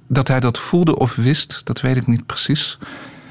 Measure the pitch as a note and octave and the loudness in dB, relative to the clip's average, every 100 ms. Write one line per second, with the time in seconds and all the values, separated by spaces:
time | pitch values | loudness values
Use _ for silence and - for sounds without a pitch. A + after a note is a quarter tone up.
0 | - B2+ C3 C3 B2 - - F3 D#3 - | -2 0 2 2 2 0 0 2 4 4
1 | B2 - A#2+ D3+ - - - A#2 C3 B2+ | 0 2 2 2 -2 -8 -8 -4 0 0
2 | A#2+ A#2 - - - - - - - - | 2 0 -2 -4 -2 -2 -2 -8 -14 -16
3 | - - - | -18 -20 -20